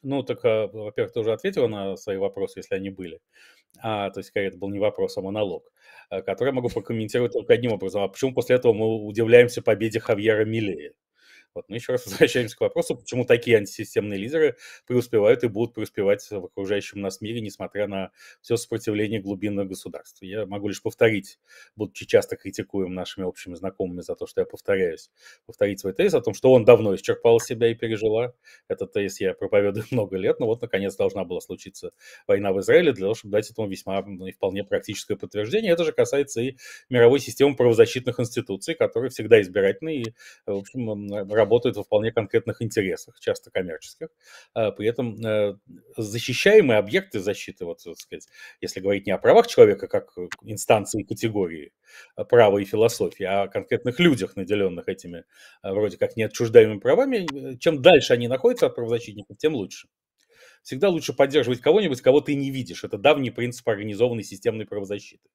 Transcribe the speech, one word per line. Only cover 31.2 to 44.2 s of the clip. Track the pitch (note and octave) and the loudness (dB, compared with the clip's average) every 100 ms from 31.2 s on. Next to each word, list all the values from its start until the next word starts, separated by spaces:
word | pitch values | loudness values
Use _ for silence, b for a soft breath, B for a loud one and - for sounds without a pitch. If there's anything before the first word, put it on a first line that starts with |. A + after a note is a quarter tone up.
была | F2 F2 | -8 -10
случиться | - F2+ F#2+ - F2 _ B B - | -10 -16 -16 -18 -18 _ B B 0
война | G2+ G2+ | 0 2
в | F#2+ | -2
Израиле | F#2 D3 E3+ | 4 4 4
для | G#2+ | 0
того, | F#2+ | -4
чтобы | A2+ G#2 | -4 -2
дать | G#2 A2 | -4 -4
этому | - G#2 | -8 -8
весьма, | F#2+ - G2 | -8 -6 -6
м, | G2 F#2+ F#2+ | -6 -12 -14
и | |
вполне | - G2 G2 | -4 -4 -4
практическое | G2+ G2 - G2+ - - | -4 -4 -4 -12 -8 -8
подтверждение. | - G#2 G#2+ G3 A3 | -8 -8 -4 -4 0
Это | F3 | 0
же | D#3+ | 0
касается | - A#2+ C#3+ C#3+ A2+ | 0 0 0 -2 -4
и | B2+ C3 B B B | -6 -8 B B B
мировой | B2 A#2 C#3 | 6 8 6
системы | B2 - C#3 C3 | 0 2 2 4
правозащитных | B2 A2 A2 C3 B2+ A#2+ | 4 6 4 4 -6 -4
институций, | A#2+ - - G2 - | -4 -4 -6 -8 -6
которые | D#3+ G#2+ A#2 C3 | -2 -2 -2 -6
всегда | - G#2+ A2 | -8 6 6
избирательны | F#2+ G2 G2 G2 D#3+ D3+ | 6 0 0 0 -6 -6
и, | A2+ B B B - | -8 B B B -8
в | G2 | -8
общем, | G2 C3 A#2 G#2 G2+ | -8 -8 -6 -6 -8
м, | G2+ G2 | -8 -2
работают | G#2+ G2+ A#2+ B2+ G#2 | 2 4 4 2 -4
во | |
вполне | G2 G#2+ A2+ | -2 0 0
конкретных | A2+ G2+ A#2 - G#2 | -2 0 -2 -2 -8
интересах, | A2+ A2 F#2+ D#2+ - _ | -4 -2 -2 -4 -10 _
часто | - G2 - | -6 -6 -6
коммерческих. | G#2 F#2 D#2 - - D#3+ _ | -8 -6 -10 -16 -16 -18 _